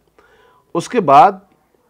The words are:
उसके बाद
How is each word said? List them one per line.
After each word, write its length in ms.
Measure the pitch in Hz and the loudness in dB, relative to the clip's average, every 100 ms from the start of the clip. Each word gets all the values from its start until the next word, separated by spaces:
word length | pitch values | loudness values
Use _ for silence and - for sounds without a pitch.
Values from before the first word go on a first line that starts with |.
| _ _ _ _ _ _ _ - | _ _ _ _ _ _ _ -12
उसके 240 | - 247 | -8 -8
बाद 400 | 180 139 180 196 _ _ _ _ _ | 0 2 2 0 _ _ _ _ _